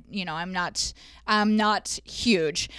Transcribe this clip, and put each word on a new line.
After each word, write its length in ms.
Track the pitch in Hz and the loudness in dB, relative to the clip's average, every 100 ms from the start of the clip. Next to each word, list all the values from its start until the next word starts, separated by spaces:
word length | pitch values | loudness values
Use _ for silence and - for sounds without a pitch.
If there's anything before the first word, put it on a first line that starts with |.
| - | -10
you 140 | 202 | -8
know, 100 | 180 | -6
I'm 180 | 156 180 | -6 -6
not, 400 | 185 175 - - - - - - | -4 -4 -4 -6 -8 -20 -10 0
I'm 280 | 214 214 214 | 2 4 4
not 420 | 214 208 - - - | 4 2 -2 -10 -10
huge, 640 | - 240 190 156 165 - | -2 4 4 4 -2 -6